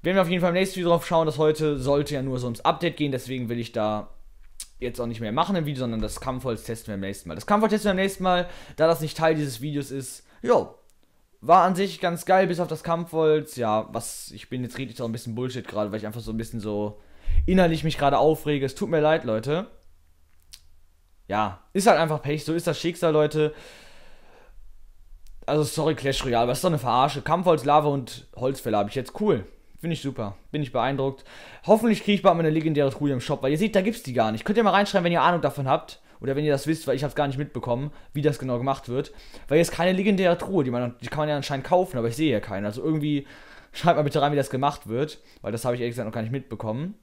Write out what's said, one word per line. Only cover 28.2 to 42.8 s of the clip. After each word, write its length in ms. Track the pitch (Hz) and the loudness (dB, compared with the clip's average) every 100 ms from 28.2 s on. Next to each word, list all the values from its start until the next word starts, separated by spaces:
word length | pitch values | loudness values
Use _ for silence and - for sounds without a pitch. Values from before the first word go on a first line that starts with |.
| - | -18
Holzfäller 420 | - 127 135 123 104 | -4 -4 -2 0 0
habe 120 | 101 | 0
ich 60 | |
jetzt. 240 | 135 127 - | -4 -6 0
Cool, 260 | 208 131 95 - - - | 2 2 -2 -18 -20 -8
finde 160 | 185 | -6
ich 60 | 160 | -4
super, 360 | 139 120 104 - - | -6 -6 -8 -10 -8
bin 100 | 151 | -6
ich 100 | 135 | -4
beeindruckt. 520 | 120 123 139 135 135 - - - - | -2 -2 0 -2 -4 -18 -20 -20 -10
Hoffentlich 380 | - 214 233 202 | 4 4 6 2
kriege 120 | - | 2
ich 60 | 202 | 4
bald 140 | 196 | 6
mal 60 | 170 | 4
eine 100 | 160 | 2
legendäre 400 | 156 160 147 139 | 2 2 2 2
Truhe 200 | - 147 | 2 -2
im 100 | 127 | 0
Shop, 200 | - 139 | -2 -2
weil 100 | 135 | 0
ihr 60 | 156 | 0
seht, 180 | 214 | 2
da 60 | 208 | 2
gibt's 220 | 190 220 | 0 -4
die 100 | - | -4
gar 180 | 123 110 | 0 0
nicht. 140 | 110 | 0
Könnt 120 | - 214 | 0 2
ihr 60 | |
mal 60 | 214 | 4
reinschreiben, 340 | 190 202 196 | 4 2 2
wenn 80 | 175 | 2
ihr 120 | 170 | 4
Ahnung 180 | 147 175 | 4 4
davon 260 | 147 143 135 | 0 -2 0
habt. 340 | 151 - - _ - | 0 -2 -20 _ -8
Oder 140 | 131 | -4
wenn 100 | 139 | 0
ihr 60 | 151 | 2
das 160 | 139 151 | 0 0
wisst, 180 | 160 | -2
weil 100 | - | 0
ich 80 | 131 | -2
hab's 120 | 139 | -2
gar 120 | - - | -2 -2
nicht 100 | 131 | -2
mitbekommen, 540 | 147 123 120 120 147 - - | -6 -6 -4 -2 -4 -10 -8
wie 80 | 151 | 0
das 160 | 147 139 | 0 0
genau 200 | 131 120 | -4 -2
gemacht 300 | 135 135 - | -2 -4 -4
wird. 240 | 123 151 - - - - | -6 -6 -12 -20 -18 2
Weil 100 | 156 | 4
hier 60 | |
ist 80 | 165 | 4
keine 220 | - 180 | 2 0
legendäre 440 | 185 196 190 185 170 | 2 2 4 2 2
Truhe, 260 | - 190 | 0 0
die 80 | 127 | 0
man, 240 | 120 123 - | -2 -4 -6
die 60 | 120 | -8
kann 120 | 156 | -4
man 100 | 151 | -2
ja 60 | |
anscheinend 300 | 147 - 139 | -2 -4 -6
kaufen, 320 | - 180 185 127 | 2 2 2 -2
aber 100 | 117 | -4
ich 80 | |
sehe 140 | 117 160 | 0 0
hier 100 | 107 | 0
keine. 280 | - 98 104 | -2 -6 -6
Also 160 | 113 | -4